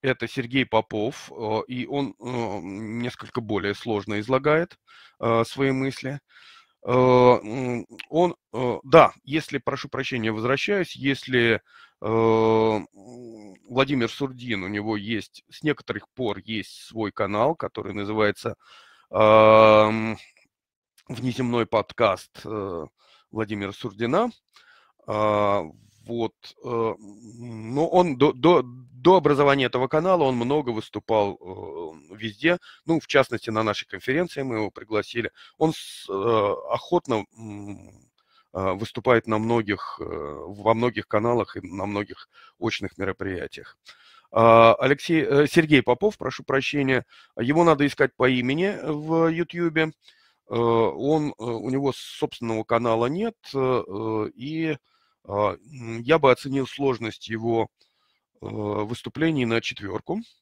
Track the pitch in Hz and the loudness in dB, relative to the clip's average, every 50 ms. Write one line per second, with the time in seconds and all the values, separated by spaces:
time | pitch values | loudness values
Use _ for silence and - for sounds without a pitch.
0 | - 131 127 _ 120 110 - 135 117 117 127 135 123 - - 110 110 _ - 107 | -2 -2 -2 _ -6 -8 -6 -8 -8 -2 -2 -2 -2 2 0 -2 0 _ -4 -4
1 | 104 123 - - - - - - 117 107 110 110 - - 127 123 120 - 139 143 | -4 -4 -6 -10 -18 -18 -12 -8 -6 -4 -4 -4 -4 -6 -8 -10 -8 -6 -4 -4
2 | 139 110 - _ 107 123 127 120 117 104 98 101 82 95 98 101 113 107 113 117 | -4 -6 -8 _ -10 -8 -6 -6 -6 -6 -8 -8 -10 -10 -10 -10 -10 -10 -8 -6
3 | 120 120 - - 110 107 _ 127 117 104 107 98 87 101 101 - - 117 110 104 | -8 -8 -8 -12 -20 -8 _ -8 -6 -4 -4 -2 -2 -4 -6 -6 -6 -4 -4 -4
4 | 98 107 104 104 107 117 131 131 139 151 151 160 175 - - _ _ _ - - | -4 -4 -6 -6 -2 -2 -2 0 0 0 0 0 -2 -4 -10 _ _ _ -20 -20
5 | - - _ _ - 117 117 117 117 - - 135 139 135 131 131 131 139 127 - | -20 -20 _ _ -2 0 2 2 0 -2 -2 -2 -2 0 0 -2 -4 -4 -6 -8
6 | - 131 143 143 _ _ _ - - - - - _ _ _ _ - - 123 127 | -10 -10 -10 -12 _ _ _ -20 -20 -20 -20 -20 _ _ _ _ -4 0 2 4
7 | 127 127 123 123 123 123 123 107 - 107 110 135 127 123 123 117 92 _ 113 92 | 6 6 6 8 8 6 6 4 0 -6 -8 -6 -4 -4 -4 -6 -8 _ -16 -20
8 | - _ 143 160 180 180 - _ _ _ - 113 131 123 110 82 - 135 139 165 | -16 _ 0 0 0 0 -2 _ _ _ -6 -4 -2 -2 -4 -4 0 6 8 8
9 | 131 98 - _ _ - 143 160 - - 143 135 _ - 131 131 - 143 - - | 8 8 4 _ _ -6 -6 -6 -4 -4 -10 -6 _ -4 -6 -6 -8 -10 -8 -8
10 | 131 - 135 123 110 110 110 107 110 123 135 143 - - 202 196 175 - - 123 | -8 -6 -4 -2 -2 -2 -2 -2 -2 -2 -2 -2 0 -2 -2 -2 -2 -6 -8 -4
11 | 127 139 135 - - - 127 123 117 117 110 101 _ _ _ - - _ _ _ | -2 -2 -2 -2 -4 0 0 2 4 4 2 0 _ _ _ -20 -20 _ _ _
12 | - 107 113 113 113 113 110 110 110 113 110 110 110 110 110 104 - - _ 98 | -4 0 2 2 4 4 4 4 4 4 4 4 4 2 0 -2 -4 -8 _ -20
13 | 98 113 120 123 123 117 113 110 104 101 95 - _ - 120 131 135 135 147 127 | -20 -20 -20 -18 -18 -18 -18 -18 -20 -20 -20 -20 _ -4 0 0 0 2 2 -2
14 | 117 113 - - 143 131 127 123 123 123 110 98 90 92 104 104 104 110 110 104 | -2 -2 -4 -6 -8 -8 -8 -12 -8 -6 -6 -6 -4 -6 -6 -6 -4 -4 -6 -6
15 | 98 107 117 104 - - _ - _ _ - - - 151 143 - - - 107 104 | -4 -6 -6 -6 -8 -12 _ -20 _ _ -18 -6 -4 -4 -4 -4 -6 -10 -10 -10
16 | - _ _ - 127 107 101 98 92 107 113 104 92 - - - - - - 110 | -10 _ _ -6 -6 -6 -6 -6 -8 -8 -8 -8 -8 -10 -18 -20 -20 -14 -8 -6
17 | 110 101 _ - 107 98 104 104 120 147 170 _ - - _ 110 - 104 101 101 | -6 -6 _ -4 -4 -2 0 0 0 0 0 _ -8 -10 _ -10 -10 -8 -8 -8
18 | 101 101 107 110 107 104 101 - - 117 - _ _ _ - - - _ _ _ | -6 -4 0 0 0 0 0 -2 -8 -10 -10 _ _ _ -20 -20 -20 _ _ _
19 | _ _ - 98 107 107 110 110 110 110 110 110 110 110 107 107 107 107 110 110 | _ _ 2 4 6 8 8 8 10 10 10 10 10 10 8 8 6 6 2 0
20 | 110 113 107 - - _ _ _ _ _ _ _ _ _ _ _ _ _ _ _ | -2 -4 -6 -8 -12 _ _ _ _ _ _ _ _ _ _ _ _ _ _ _
21 | _ - 135 107 120 127 117 123 127 120 120 117 110 - - 107 101 - - - | _ -14 -12 -6 -4 -4 -2 -2 -2 0 0 0 0 2 0 0 0 -2 -2 2
22 | 117 104 92 - - _ _ - - - 110 107 98 98 87 85 76 - _ _ | 2 2 2 0 -6 _ _ -16 -12 -10 -8 -8 -6 -6 -8 -8 -10 -12 _ _
23 | _ _ _ _ _ _ - 110 110 101 110 104 98 95 101 - - 120 98 104 | _ _ _ _ _ _ -6 -6 -4 -4 -4 -6 -6 -8 -8 -8 -10 -10 -6 -4
24 | 117 117 139 190 233 240 - _ _ _ _ - _ _ _ _ _ _ _ _ | -2 0 2 2 0 0 -4 _ _ _ _ -20 _ _ _ _ _ _ _ _
25 | _ - 107 107 107 107 104 104 104 101 101 101 82 78 - _ _ _ _ _ | _ -6 -2 0 2 2 2 2 2 2 0 0 -2 -6 -14 _ _ _ _ _
26 | _ - 117 117 113 110 _ _ - - - _ - 123 120 117 113 113 98 - | _ -8 -4 -4 -4 -4 _ _ -20 -20 -20 _ -10 -6 -4 -2 -2 -2 -4 -8
27 | - 101 101 107 120 107 101 117 120 123 113 110 110 113 123 143 165 165 160 180 | -14 -20 -20 -20 -20 -20 -18 -16 -16 -14 -14 -12 -10 -6 -2 -2 -2 2 4 4
28 | 180 175 135 123 139 151 131 127 123 170 180 156 131 123 123 131 127 120 - 123 | 4 4 4 4 4 2 4 4 4 6 6 6 2 -2 -14 -20 -20 _ -20 2
29 | 127 170 190 185 143 147 147 135 147 139 139 139 131 120 - 123 127 127 - 156 | 6 6 6 8 6 4 4 6 6 4 4 4 2 0 0 0 -2 0 0 0
30 | 165 190 190 175 147 131 127 120 117 123 143 156 139 123 113 107 - - - 107 | 2 2 2 4 4 2 2 0 0 0 0 0 0 -2 -6 -6 -8 -8 -12 -12
31 | _ - 113 107 101 101 92 - - 90 95 101 95 92 71 82 85 78 80 78 | _ 0 2 2 2 0 -4 -10 -14 -14 -14 -12 -12 -12 -12 -12 -12 -12 -14 -18
32 | 71 80 92 107 107 113 101 104 131 165 175 180 - - - _ _ 156 165 151 | _ _ -18 -12 -12 -12 -10 _ 0 0 0 0 -4 -18 -20 _ _ -2 -2 -2
33 | - - - 139 131 - 120 110 - 117 110 110 110 107 101 - - _ - 92 | -2 2 2 2 2 2 -2 -6 -6 -4 -2 0 0 0 -2 -4 -8 _ -14 -8
34 | - - 131 160 180 165 - 143 135 131 117 110 107 92 _ - - 104 110 104 | -4 -2 -2 -2 -2 -4 -6 -8 -6 -6 -4 -4 -4 -6 _ -14 -12 _ -4 -4
35 | 101 - - 120 110 - _ - - - _ _ 156 160 156 - - - - - | -4 -4 -6 -6 -6 -6 _ -14 -20 -20 _ _ 0 0 0 -4 -12 -16 -18 -18
36 | - - 95 98 98 117 113 110 101 101 90 - - - 113 127 - - 175 175 | -12 -8 -6 -4 0 2 2 2 2 0 -2 -4 -4 -6 -6 -6 -4 -2 -2 -2
37 | _ - 120 107 95 _ _ 110 113 110 101 104 101 101 98 - - - - - | _ 0 -4 -4 -4 _ _ -18 -16 -14 -14 -14 -12 -14 -14 -16 -18 -20 -20 -20
38 | _ _ _ _ _ _ _ _ _ _ - 92 95 95 92 98 110 - - 120 | _ _ _ _ _ _ _ _ _ _ -8 -4 -2 -2 -2 -4 -6 -8 -10 -4
39 | 101 131 123 113 - 113 110 107 110 113 120 117 107 98 101 - - - - - | 2 4 4 4 2 0 -2 -2 0 0 0 -2 0 -2 -6 -6 -6 -12 -10 -10
40 | - 82 82 80 73 73 73 76 76 85 101 101 98 110 113 113 120 123 113 107 | -10 -10 -8 -10 -10 -10 -12 -12 -14 -14 -16 -2 2 2 2 4 2 0 -2 -4
41 | 101 _ - 104 107 120 120 117 98 - - 98 92 90 87 95 95 101 101 101 | -6 _ -2 0 2 2 0 0 -2 -4 -8 -14 -12 -10 -8 -8 -6 -4 -4 -6
42 | 107 - - - - _ _ - - - _ _ - 113 - - 104 95 _ - | -6 -8 -12 -20 -20 _ _ -20 -20 -20 _ _ -6 -6 -6 -6 -8 -10 _ -6
43 | 98 95 92 _ 95 98 92 85 - - - - - - - _ _ - - _ | -6 -6 -6 _ -8 -8 -6 -6 -8 -10 -12 -16 -20 -20 -20 _ _ -20 -20 _
44 | _ - - _ _ _ - 113 113 117 113 117 113 113 107 - 131 131 147 143 | _ -20 -20 _ _ _ 2 6 8 10 10 10 10 8 8 6 2 0 0 0
45 | - - 170 160 139 - 139 139 151 139 - 170 160 151 151 131 - - 123 - | 0 0 0 0 2 2 2 2 2 4 4 2 4 6 4 4 4 2 0 2
46 | 202 214 208 _ - 131 - - 143 - 135 135 127 - - 147 139 131 131 123 | 0 -2 -2 _ -8 -8 -8 -8 -6 -2 -2 -2 -2 -2 -2 -2 0 2 0 0
47 | 117 _ - - - _ _ - 117 123 147 165 170 165 143 135 143 143 - - | -2 _ -20 -20 -20 _ _ -4 -2 0 2 4 6 4 4 4 2 0 2 2
48 | 143 131 _ _ 127 127 131 123 123 127 139 160 185 202 196 - 127 143 151 147 | 0 0 _ _ 2 2 2 2 0 0 0 0 0 -2 -2 -4 -6 -6 -6 -6
49 | 151 160 165 165 165 165 165 165 175 - - 170 175 165 151 160 160 160 - _ | -4 -2 0 2 2 2 0 -2 -6 -6 -4 -4 -4 0 0 0 -2 -2 -4 _
50 | _ - _ _ _ _ _ _ _ _ - 113 117 117 117 113 113 95 - 76 | _ -20 _ _ _ _ _ _ _ _ -2 0 2 4 4 4 2 2 0 -2
51 | 120 143 156 156 151 143 - - 110 120 117 110 95 123 127 139 139 135 127 - | -2 0 0 0 0 -4 -6 -8 -8 -6 -6 -6 -6 -4 -4 -2 -2 -2 -4 -6
52 | - - - - 151 143 - - 120 117 113 110 110 - 120 117 120 117 113 113 | -14 -18 -6 -6 -6 -6 -6 -8 -6 -4 -4 -4 -2 0 0 0 2 2 2 2
53 | 117 127 151 180 220 233 220 _ _ - - 135 131 127 127 117 - - 95 104 | 0 -2 -2 -4 -4 -6 -6 _ _ -8 -4 -2 0 0 0 -2 -2 -6 -8 -8
54 | 113 110 110 107 107 - - - 120 143 156 160 160 160 151 - _ _ _ _ | -6 -4 -4 -4 -4 -6 -8 -12 -12 -10 -6 -4 -4 -4 -4 -6 _ _ _ _
55 | _ _ _ _ _ - 101 101 104 101 92 - _ 143 151 131 120 113 117 113 | _ _ _ _ _ -6 -2 -2 -2 -2 -2 -6 _ -20 -18 -14 -12 -10 -10 -8
56 | 120 127 160 160 143 131 123 - - 139 135 139 131 - - - 139 135 127 107 | 0 0 2 4 4 4 4 2 0 -4 -4 -4 -4 -4 -6 -2 -2 -2 -2 -2
57 | 110 110 - - - - 113 110 113 117 117 113 113 - _ _ _ _ _ _ | -6 -8 -8 -10 -10 -8 -8 -4 -2 0 0 0 0 -2 _ _ _ _ _ _
58 | _ _ _ _ _ _ _ _ - 101 107 110 104 104 104 104 104 107 120 - | _ _ _ _ _ _ _ _ -12 -10 -8 -6 -6 -4 -2 -4 -4 -6 -8 -10
59 | - 120 _ 135 160 165 160 139 123 113 113 117 - - - - 104 95 95 107 | -12 -12 _ -2 -2 -2 0 0 0 0 -2 -2 -4 -6 -10 -10 -12 -10 -10 -10
60 | _ - 175 220 233 _ _ _ | _ -6 -8 -8 -8 _ _ _